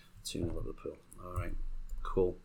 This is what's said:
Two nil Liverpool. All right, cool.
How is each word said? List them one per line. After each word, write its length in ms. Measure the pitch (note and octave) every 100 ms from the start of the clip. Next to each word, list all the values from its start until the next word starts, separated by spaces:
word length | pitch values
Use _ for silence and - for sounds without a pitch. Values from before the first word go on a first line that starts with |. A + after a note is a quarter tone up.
| - -
Two 160 | - -
nil 140 | E2+
Liverpool. 420 | D#2+ C#2+ - D#2 D2+ - -
All 80 | F2+
right, 220 | F2+ E2+ - - - - -
cool. 340 | - G2 F2+ -